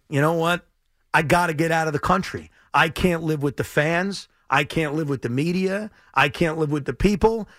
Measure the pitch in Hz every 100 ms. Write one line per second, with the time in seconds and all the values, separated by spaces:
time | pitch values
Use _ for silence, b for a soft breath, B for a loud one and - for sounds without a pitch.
0 | - 139 151 165 165 175 - _ _ _
1 | _ 151 151 175 175 151 165 165 156 147
2 | - 185 - 92 - b b 139 160 -
3 | 180 165 160 156 143 - 127 - 151 170
4 | 196 190 - _ - 139 151 160 156 151
5 | 151 135 123 123 165 180 185 196 214 -
6 | b 139 143 - 170 160 151 147 139 -
7 | 190 202 220 226 202